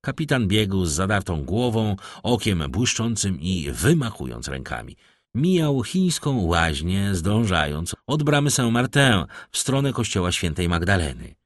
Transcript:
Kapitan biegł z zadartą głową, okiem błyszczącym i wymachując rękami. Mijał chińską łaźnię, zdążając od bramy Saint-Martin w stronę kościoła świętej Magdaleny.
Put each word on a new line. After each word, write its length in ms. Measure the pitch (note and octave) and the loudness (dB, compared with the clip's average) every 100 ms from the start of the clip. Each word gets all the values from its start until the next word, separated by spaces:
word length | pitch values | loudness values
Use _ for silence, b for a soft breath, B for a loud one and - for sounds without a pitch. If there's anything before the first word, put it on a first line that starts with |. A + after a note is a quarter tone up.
Kapitan 460 | - C3 D3+ C3+ G#2 | -6 -6 0 0 2
biegł 380 | G#2+ G#2 F#2+ F2 | 2 2 0 0
z 60 | |
zadartą 520 | D2+ F#2+ G#2 F#2+ D#2+ | 0 0 0 -2 -4
głową, 520 | C2+ G2+ B2 A2+ G#2+ G2 B B | -2 0 0 0 0 -2 B B
okiem 400 | A2 A#2 A2 F2+ C#2+ | -2 0 2 0 0
błyszczącym 720 | D2+ B2 - A#2 A2 G2 E2+ | 0 0 0 -2 -2 -2 -2
i 300 | E2 F#2 C#2+ | -2 -2 -4
wymachując 760 | C2 G#2 E3 A#2+ - C2 A#1 C2+ | 0 2 4 0 -6 -10 -8 -8
rękami. 500 | C2+ - A#1+ A1+ - b b b A2+ | -8 -8 -10 -10 -20 b b b -2
Mijał 480 | E3+ F#3 D3+ C#3 | 2 2 2 0
chińską 580 | - F#3 F#3 - D3 C3 | 0 0 2 0 0 0
łaźnię, 760 | E2+ E2+ E2 C#2+ E2 F#2+ G2 F#2 | 2 2 2 0 -2 0 0 0
zdążając 800 | F2 G#2+ A2 F2 D2 D2+ E2+ - - | 2 2 2 2 0 -2 -6 -8 -4
od 160 | D3+ | 0
bramy 280 | D3 D3 C#3+ | 2 2 2
Saint-Martin 760 | C#3 A#2+ A#2 B2 C#3+ C3+ G2+ D2 B B | 2 2 2 2 4 4 4 0 B B
w 60 | - | -6
stronę 360 | - C3+ C#3 | -2 0 0
kościoła 380 | B2 G#2+ G2+ F2+ | -2 -2 0 0
świętej 380 | - F2+ D2+ F2 | 0 -2 0 0
Magdaleny. 680 | E2+ F2 G2 D2+ B1 - - | 2 2 2 0 -6 -16 -20